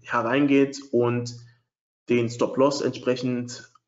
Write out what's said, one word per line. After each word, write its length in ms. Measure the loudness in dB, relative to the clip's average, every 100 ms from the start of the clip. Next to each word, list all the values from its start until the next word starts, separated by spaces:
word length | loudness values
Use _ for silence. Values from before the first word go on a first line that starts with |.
hereingeht 800 | -6 -4 0 2 4 4 2 -2 -4
und 420 | 0 2 0 -4 -10 -18 _ _ _ _ _ -2
den 180 | 0 0
Stop-Loss 540 | -2 -2 2 2 2
entsprechend 920 | -4 -2 -2 -2 -2 -4 -6 -12 -18 _